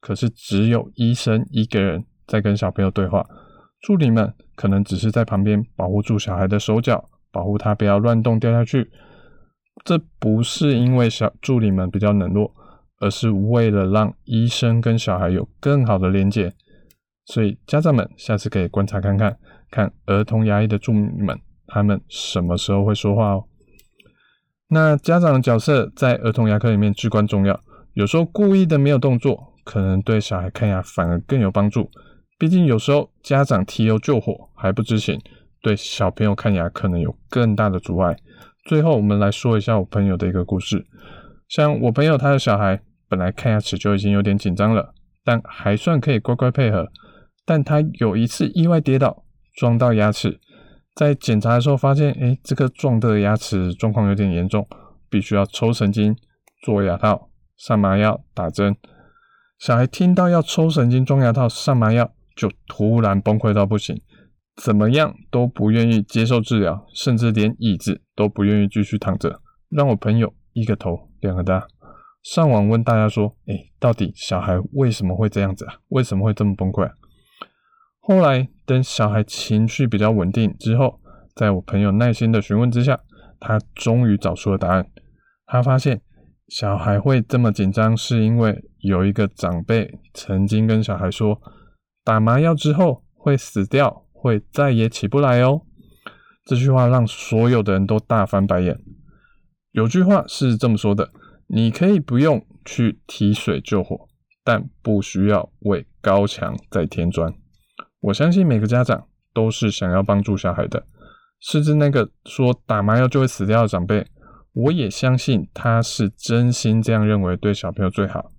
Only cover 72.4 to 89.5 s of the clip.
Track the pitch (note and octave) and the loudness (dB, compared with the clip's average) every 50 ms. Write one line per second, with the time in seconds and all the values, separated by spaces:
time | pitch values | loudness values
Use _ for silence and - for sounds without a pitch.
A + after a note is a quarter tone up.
72.4 | E3 D3+ B2+ G#2+ G2+ G#2 A2+ A#2 A#2 B2 A#2 A2 G#2+ G#2+ - - G#2 G#2 - _ | 2 4 4 2 2 2 2 2 2 2 2 2 2 0 0 -2 -4 -4 -4 _
73.4 | _ - G2+ G2 - _ _ _ - B2 A#2 - G#2 E2+ - - - - F#2+ F2+ | _ -10 -10 -10 -10 _ _ _ 0 0 0 0 -4 -6 -6 -10 -8 -6 -6 -4
74.4 | F2 F#2+ F2+ F#2 G2 - - C#3 C3+ B2 A2 - G2 F#2 F2+ F2+ A2 G#2 - G#2 | -2 -2 -2 -2 -2 -4 -2 0 0 0 0 -2 -2 -4 -2 0 -2 -2 0 -2
75.4 | G2 F#2+ F#2 - - - - - _ _ - C3+ B2+ - - F#2+ G2 A2 G#2 - | -2 -2 -4 -6 -10 -18 -18 -20 _ _ -2 -2 -2 0 -2 -2 0 0 0 0
76.4 | G#2+ G#2 G2 - F#2+ F#2+ G2+ - F#2 D2+ - _ _ _ _ _ _ _ _ _ | 0 -2 0 -2 -4 -4 -2 -2 -4 -4 -6 _ _ _ _ _ _ _ _ _
77.4 | - _ _ _ _ _ _ _ _ _ _ _ _ - G3 F#3 F3 D3 C3+ B2+ | -20 _ _ _ _ _ _ _ _ _ _ _ _ 2 4 4 6 4 4 2
78.4 | C3 - _ _ _ - C3 B2+ C3 - - - A2+ G#2 G#2 A2 G#2+ - - - | -2 -4 _ _ _ 0 0 0 0 -2 -2 -2 0 0 2 0 -2 -2 -6 -12
79.4 | - - G#2+ G#2+ A2 A2+ - - C#3 B2 A2+ G2+ G#2+ G#2+ A2+ G#2 F2 F2+ G2+ B2 | -6 -2 0 2 2 0 0 0 -2 0 2 2 2 2 2 2 0 0 0 0
80.4 | A2+ G#2 - - - A2+ A2+ A#2+ C3+ C3 - - _ - - - - - _ - | 0 -2 -2 -4 -2 0 0 2 2 0 -2 -6 _ -20 -20 -20 -20 -20 _ -2
81.4 | A2+ G#2+ G2 F2+ F#2 - - G2 G2+ G2+ F#2+ G#2 A#2+ B2 A2+ - A#2+ A2+ A2+ A2 | 0 0 0 0 -2 -4 -2 0 2 2 2 2 2 2 0 0 0 0 2 0
82.4 | G2 - G#2 G#2 A#2+ B2 A#2 A#2+ A#2+ C#3+ C3 - _ _ _ - - - - _ | 0 0 0 0 2 2 0 0 2 0 0 -2 _ _ _ -20 -20 -20 -20 _
83.4 | - - G#2+ G#2+ - - - - - A#2 A2+ A#2+ B2 A#2 G#2 G2 - F#2+ E2+ - | -6 -2 -2 -2 -2 -6 -16 -6 -2 0 2 2 2 2 2 0 0 -4 -4 -4
84.4 | - G#2+ G2 F#2 - F2 F2+ F#2+ F#2 - - - _ _ _ _ _ _ _ _ | -4 -4 -2 -2 0 0 0 0 -2 -4 -10 -20 _ _ _ _ _ _ _ _
85.4 | _ _ - B2 B2 C3+ C3 C3 - D3 B2+ G#2+ _ _ _ _ _ _ _ _ | _ _ -2 0 2 2 2 2 2 0 -4 -4 _ _ _ _ _ _ _ _
86.4 | _ _ - - - G#2 G2 F#2+ E2 A2 G2+ G2+ G2+ C3+ C3+ B2+ G#2+ - - B2 | _ _ -12 -6 -4 -4 -4 -2 0 0 0 0 2 2 2 2 0 0 0 0
87.4 | A#2+ A2+ G#2 - G2+ F#2+ F#2 - A2 A2 A2+ A2 - - B2 A#2 A2 G#2+ A#2 A#2 | 2 2 0 0 -2 -2 0 0 0 0 0 -2 -2 -2 0 0 2 2 2 2
88.4 | A2+ A2 G2+ - - - _ _ - G2 G2 F2+ F#2 G2+ G2+ - G#2+ G2 - - | 2 0 0 -4 -8 -20 _ _ -4 -2 0 2 0 0 0 0 -2 -4 -4 -4
89.4 | - F2+ | -4 -4